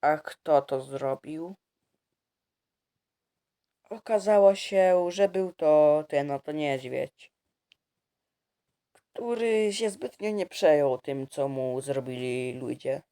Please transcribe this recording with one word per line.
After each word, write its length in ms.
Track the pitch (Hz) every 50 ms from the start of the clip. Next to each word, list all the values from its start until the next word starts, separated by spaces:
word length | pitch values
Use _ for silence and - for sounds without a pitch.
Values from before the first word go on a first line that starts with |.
A 160 | - 147 151 151
kto 440 | - - - _ _ - 156 143
to 200 | 139 - 139 135
zrobił? 720 | 131 135 135 139 139 135 135 135 _ - 156 156 165 175 190 _ _ _ _ _ _ _ _ _ _ _ _ _ _ _ _ _ _ _ _ _ _ _ _ _ _ _ _ _ _ _ _ _ _ _ _ _ _ _ _ _ _ _ _ _ _ _
Okazało 640 | - 220 _ - 226 208 190 202 214 202 202 196 196
się, 560 | 196 - - 202 190 185 185 180 180 175 175
że 180 | 175 190 202 196
był 240 | 190 190 190 185 175
to 500 | _ - 151 151 151 151 151 147 151 151 -
ten 240 | - 143 143 143
oto 200 | 139 139 _ -
niedźwiedź, 800 | 151 156 151 143 139 131 131 127 127 131 135 139 _ _ - _ _ _ _ _ _ _ _ _ _ _ _ _ _ _ _ _ _ _ _ _ _ _ _ _ _ _ _ _ _ _ _ _ _
który 800 | _ _ _ _ - - 240 240 226 226 233 220 220 214 214 196
się 160 | 202 226 214
zbytnio 420 | 196 - - 247 - _ 196 214
nie 140 | 214 208 185
przejął 520 | 180 - - - 170 151 147 143 139 127 120
tym, 300 | _ - 139 139 135 135
co 200 | - - 139 139
mu 340 | 139 135 131 131 127 131
zrobili 720 | 135 139 139 135 127 131 127 123 127 127 123 127 127 127 123
ludzie. 480 | 127 131 120 123 127 - 131 131 143 - _